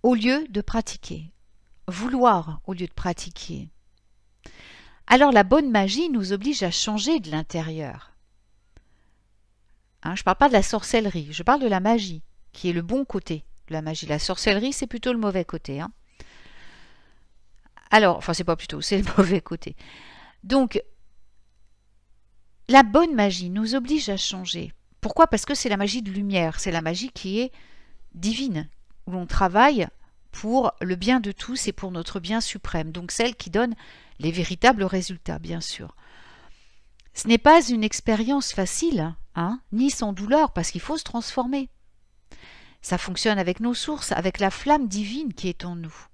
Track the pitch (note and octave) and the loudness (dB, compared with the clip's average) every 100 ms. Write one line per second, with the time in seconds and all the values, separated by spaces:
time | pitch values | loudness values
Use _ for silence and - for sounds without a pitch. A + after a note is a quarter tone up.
0 | A#3+ B3 A3 C4+ D#4 G3+ - A3+ G#3+ - | 4 4 2 2 0 -6 -2 -4 -4 -10
1 | - D#3+ D#3+ _ _ _ _ - - F3+ | -12 -14 -14 _ _ _ _ -16 -12 -8
2 | A#3+ B3+ B3 F#3+ D#3+ D#3 - F#3 F3 - | -4 2 4 4 0 -10 -10 -8 -8 -6
3 | F3+ E3+ - - - D3+ D#3+ - _ _ | -4 -4 -8 -14 -12 -12 -14 -20 _ _
4 | _ _ _ _ - - - - - - | _ _ _ _ -20 -20 -20 -20 -20 -20
5 | - B3+ C#4+ A#3 F#3+ C#4 C#4+ A3 G3 A3 | 4 6 8 8 8 6 6 2 2 0
6 | E4+ B3 F#3+ G3 A3+ D4 F3+ - - G#3+ | 0 0 -2 -2 -2 -2 -2 -2 -2 -2
7 | G#3+ D#4+ E3 D#3 D#3+ E3+ D#3+ D#3+ C#3+ C#3 | 0 0 -2 -6 -4 -6 -6 -6 -10 -12
8 | - _ _ _ _ _ _ - _ _ | -18 _ _ _ _ _ _ -20 _ _
9 | _ _ _ _ _ _ _ _ _ _ | _ _ _ _ _ _ _ _ _ _
10 | D#3 F#3 - F#3+ C#4+ A3+ F#3+ G#3+ - A#3 | -8 -4 -2 4 6 6 4 -2 0 0
11 | G#3 F3 D3 D#3 F3 C#4+ B3+ F#3+ G3 A#3 | 0 -4 -8 -4 2 2 2 0 2 2
12 | G3 D#3+ - - - - F3+ E3+ E3+ B3+ | 0 -10 -14 -20 -20 -6 -2 -2 -2 -4
13 | C#4 G3 - D#3 - - - D#3+ D#3 D#3+ | -2 -6 -6 -8 -8 -20 -10 -8 -6 -8
14 | D3+ D3+ - F#3 G#3+ G3+ B3 C#4 B3+ A#3+ | -4 -4 -2 -2 0 0 0 -4 -8 -6
15 | B3+ A#3+ G#3 F#3 E3+ E3 - C#3 F3 - | -4 -2 -2 -2 -4 -8 -8 -10 -10 -14
16 | _ _ - - - - - - - - | _ _ -20 -20 -20 -20 -20 -20 -20 -20
17 | _ _ _ _ - - - - - G#3+ | _ _ _ _ -20 -20 -20 -20 4 6
18 | G3+ E3 - E3 F3 D#3+ - D3+ D3+ G3 | 8 4 -2 -4 0 -2 -2 -8 0 0
19 | G3 - F#3+ F#3 - E3 - - - - | 2 4 4 4 -2 -10 -10 -16 -20 -20
20 | - - - _ F#3+ C4+ B3+ - - - | -20 -20 -20 _ 0 2 2 -2 -6 -18
21 | - - - - _ _ - _ _ _ | -20 -20 -20 -20 _ _ -20 _ _ _
22 | _ - _ - _ _ - C4 A#3 A#3+ | _ -20 _ -20 _ _ 6 8 10 6
23 | E4+ C4 G3+ F3+ F3+ F#3+ A3 C4 B3 D4+ | 4 4 2 0 -4 -4 -2 -2 0 -2
24 | C#4+ G3 - F#3 F3+ E3+ F3 - _ _ | -2 -4 -4 -6 -8 -8 -10 -14 _ _
25 | A3 - E4 G#3+ - C#4+ A#3+ G3+ G3+ A3+ | -4 4 6 6 0 -4 0 0 0 -2
26 | G#3 F#3+ G3+ F#3+ E3 D#3+ - E3 D#3+ F3 | -6 -4 0 2 0 -2 -2 -2 -2 -4
27 | B3+ - F#3+ G3+ B3+ - - - - - | -8 -10 -6 -4 -4 -8 -20 -20 -20 -20
28 | - E3+ F#3+ A3+ C4+ E3 D#3 - - - | -18 -6 -4 -2 -2 -4 -6 -14 -20 -18
29 | - F3+ F3 - F#3+ F#3+ C4 C4+ E3+ - | -10 -8 -2 2 4 6 6 6 -2 -6
30 | - _ - - G#3+ B3 A#3 - F3+ F3+ | -20 _ -18 -10 0 2 0 -2 -4 -2
31 | F#3+ B3+ G3+ G3 - C4 - - G3 F3 | 2 2 0 -8 -8 -6 -6 -6 -8 -8
32 | E3 G3 E3+ A3 A3+ G3 - E3+ D#3+ E3+ | -8 -8 -4 -4 -4 -8 -6 -4 -4 -8
33 | F3 - A#3 A3+ - F#3 A#3+ A3 - - | -10 -2 -2 -2 -4 0 0 -2 -12 -20
34 | - - D3+ E3 E3 F3+ A#3+ A#3 F#3+ F#3+ | -20 -6 -4 -2 -4 4 4 4 0 -2
35 | F#3 F3+ - D#3 E3 E3 - - E3 - | -4 -8 -8 -8 -8 -8 -8 -12 -14 -18
36 | - - - - - - - - - _ | -20 -20 -20 -20 -20 -20 -20 -20 -20 _
37 | - - - A#3 C#4+ D#4+ C#4+ A#3 G#3+ - | -18 -8 2 4 8 8 6 0 0 -2
38 | - G#3+ A3+ C#4 C4 - F#3 - E4 B3 | 0 0 2 0 -2 -4 -4 -2 -2 0
39 | D#3 E3 - - E3+ B3+ - G3+ C4+ - | -2 -6 -10 -4 -4 -4 -6 0 0 0
40 | G#3+ F#3+ G3+ C#4+ D#4 - E3 E3+ - D#4 | -4 -4 2 2 2 0 -4 -6 -6 -8
41 | - A#3 A#3 - B3 C#4 C4 _ _ _ | -6 -8 -6 -4 -2 -4 -6 _ _ _
42 | _ _ _ - - - - _ - F3 | _ _ _ -20 -20 -20 -20 _ -6 -6
43 | - F3+ A3+ G3+ F3+ F3+ A#3 A#3+ - D4+ | -4 -2 0 0 0 -2 -2 -4 -6 -6
44 | - - F#3 - G3 - C#4 D4+ A#3+ G3 | -4 -2 -2 0 -2 -2 2 2 2 -4
45 | G3+ B3 D#4 - F#3 F3 F3 F3 E3 - | -6 -6 -8 -6 -6 -6 -10 -10 -12 -16
46 | - | -20